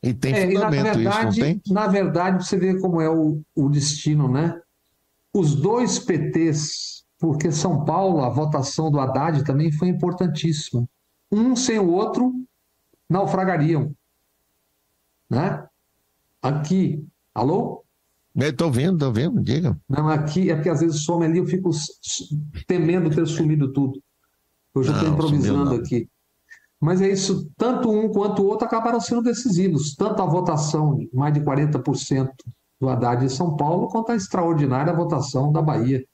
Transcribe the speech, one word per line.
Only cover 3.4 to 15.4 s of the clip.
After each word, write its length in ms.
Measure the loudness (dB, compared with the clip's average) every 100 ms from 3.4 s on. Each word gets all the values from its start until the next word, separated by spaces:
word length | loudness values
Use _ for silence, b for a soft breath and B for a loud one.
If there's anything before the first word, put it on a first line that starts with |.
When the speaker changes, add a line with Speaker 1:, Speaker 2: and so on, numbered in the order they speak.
| -6 -2
Speaker 2:
o 140 | 0
destino, 580 | 2 0 -2 0 2 2
né? 300 | 2 0 -4 -14 _ _ _ _ _ _
Os 220 | 0 2 2
dois 420 | 2 2 0 -2
P 320 | -2 -2 0
Ts, 760 | 0 2 0 -4 -8 -12 -16 _ _
porque 340 | -2 0 0
São 320 | 0 0 0 0
Paulo, 360 | 0 2 2
a 80 | 0
votação 600 | 0 0 0 -2 -2 0
do 80 | 0
Haddad 440 | 0 0 0 0 0
também 260 | 0 2
foi 160 | 0 0
importantíssima. 960 | 0 -2 0 -2 0 -2 -2 -4 -4 -4 _ _ _ _
Um 240 | 0 2 2
sem 240 | 0 0
o 100 | 2
outro, 440 | 2 0 0 0 -2 -10 _ _ _ _ _ _
naufragariam, 880 | -2 0 0 0 2 2 2 -2 -6 _ _ _ _ _ _ _ _ _ _ _ _ _
né? 360 | -2